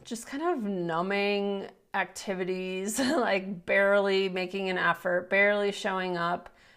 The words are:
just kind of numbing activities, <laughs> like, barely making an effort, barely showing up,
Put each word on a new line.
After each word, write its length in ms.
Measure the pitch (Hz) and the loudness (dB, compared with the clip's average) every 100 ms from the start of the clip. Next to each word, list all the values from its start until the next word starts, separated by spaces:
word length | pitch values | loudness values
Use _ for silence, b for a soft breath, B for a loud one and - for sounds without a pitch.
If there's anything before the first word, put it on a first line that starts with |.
just 220 | - 226 - | -12 -12 -8
kind 160 | 277 | -4
of 200 | 330 339 | -2 0
numbing 1080 | 202 190 170 165 190 202 202 202 202 196 - - _ | -2 -2 0 0 0 0 2 2 0 -2 -6 -14 _
activities, 1040 | 196 185 - - 185 185 185 185 185 196 220 | -4 -4 -6 -6 -4 -2 -4 -4 -4 -4 -2
<laughs> 180 | 254 302 | 0 2
like, 500 | 214 196 190 175 - | 2 0 -2 -6 0
barely 640 | 196 196 202 196 190 196 | 4 4 4 4 2 2
making 420 | 185 180 196 190 | -2 -4 -4 -2
an 80 | 180 | 0
effort, 520 | 170 170 185 180 180 | 2 0 0 0 2
barely 420 | 196 202 208 202 | 4 4 4 0
showing 440 | 196 208 190 185 175 | -2 -2 -2 -2 -2
up, 340 | 170 180 - b b | -2 -2 -8 b b